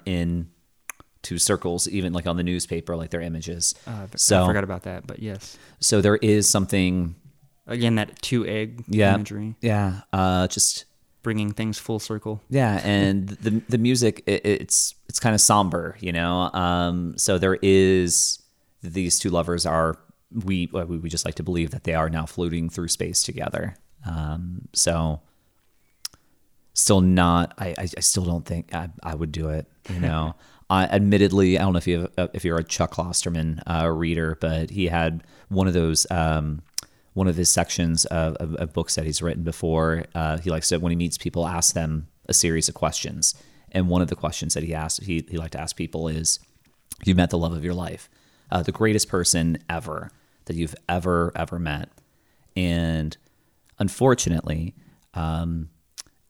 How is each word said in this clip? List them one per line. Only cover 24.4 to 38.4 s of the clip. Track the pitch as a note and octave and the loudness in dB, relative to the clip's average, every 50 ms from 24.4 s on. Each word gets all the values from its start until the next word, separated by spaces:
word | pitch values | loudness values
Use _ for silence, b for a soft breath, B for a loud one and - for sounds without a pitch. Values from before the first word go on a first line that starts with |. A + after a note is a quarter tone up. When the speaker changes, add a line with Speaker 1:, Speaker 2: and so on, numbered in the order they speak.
| F2+ F2 F2+ F2+ - - - | -6 -8 -10 -10 -12 -8 -2
Speaker 1:
so | - - E2+ E2+ E2 E2 D#2+ D2+ D2+ _ _ _ _ _ _ _ _ _ _ _ _ _ _ _ _ - - _ - _ _ _ _ _ _ _ _ _ _ - | 0 0 2 2 2 0 0 -2 -4 _ _ _ _ _ _ _ _ _ _ _ _ _ _ _ _ -16 -16 _ -16 _ _ _ _ _ _ _ _ _ _ -4
still | - - - G#2 F#2+ | 0 2 4 6 6
not, | F#2 F#2 F#2 F2+ F2 F2 F2 E2+ E2+ - - - | 8 6 6 6 6 6 6 4 2 0 -4 -8
I, | G2 F2+ E2 - | -8 -8 -6 -6
I, | F#2+ F2+ - | -6 -8 -6
I | - | -2
still | - - - G2+ F#2 | 0 0 2 2 0
don't | F2 E2+ E2+ - | 0 -2 -2 -4
think | - F2 E2+ E2 - - | -4 -6 -6 -6 -6 -8
I, | E2 E2 E2+ E2+ - - | -8 -8 -8 -12 -10 -10
I | E2 D#2+ | -8 -6
would | D2+ E2 D#2 D2+ | -4 -4 -4 -4
do | E2 D#2+ D#2 | -4 -4 -2
it, | D2+ D#2 - _ _ _ - - | -2 -4 -6 _ _ _ -10 -8
you | F#2+ F2 | -4 -2
know? | F2 E2 D#2+ D#2+ D#2 D#2+ E2+ b b b b | 0 0 0 0 -2 -4 -6 b b b b
Speaker 2:
<laughs> | b b - | b b 0
Speaker 1:
I, | F#2+ F#2+ F#2 | 2 2 2
admittedly, | - - G2+ G2+ G2+ G#2 G2 G2+ F#2+ F#2 G2 F#2+ F#2 F#2 D#2+ | 4 4 4 4 6 6 6 6 6 6 6 6 6 6 4
I | F#2 | 4
don't | G2 F2+ | 4 2
know | E2+ | 2
if | - | 2
you | F2+ F2 E2+ | 0 0 0
have, | F2 - - | -2 -4 -2
uh, | - F2+ - - | -4 -4 -4 -4
if | F#2+ - | -4 -2
you're | F2 E2 E2 | 0 0 0
a | D#2+ | -2
Chuck | - - - E2 D#2+ - | -2 -2 -2 -2 -2 -2
Klosterman, | - E2 F2 E2+ - - F2+ E2+ E2 D#2+ D#2+ D#2+ D#2+ - | -4 -4 -4 -2 -4 -2 -2 -2 -2 0 -2 -2 -4 -4
uh, | - E2+ D#2+ E2 E2 | -4 -2 0 2 0
reader, | E2 D#2 E2+ E2 E2 E2 D#2+ D#2+ D#2+ - | 0 0 0 0 0 0 0 -2 -2 -2
but | - E2 D#2+ D#2+ D#2+ - | -2 -2 0 0 -2 -2
he | - G2+ F#2 E2 | -2 -2 0 2
had | E2+ E2+ E2 E2 E2 E2 - b b b b b | 2 2 2 2 0 -2 -8 b b b b b
one | G2 F#2 F#2+ F#2+ | 0 2 2 4
of | E2+ | 4
those, | F2 E2 D#2+ D#2+ - - - | 4 4 4 2 2 0 0
um, | F#2 F2 D#2+ D#2+ D#2 D#2 D2+ D2+ D2+ D#2+ - _ - - b b b b b b b | 0 0 2 2 2 0 0 -2 -4 -6 -10 _ -12 -12 b b b b b b b
one | F#2+ F#2+ F#2 | 0 0 2
of | E2 | 2
his | F2 F2 E2 | 2 2 2
sections | - F2 E2+ - - - F2 E2 E2 E2 - | 2 2 0 -2 0 -2 0 0 0 0 0
of, | - E2 E2 D#2+ D#2+ D#2 | 0 0 0 0 0 -2
of, | - | -4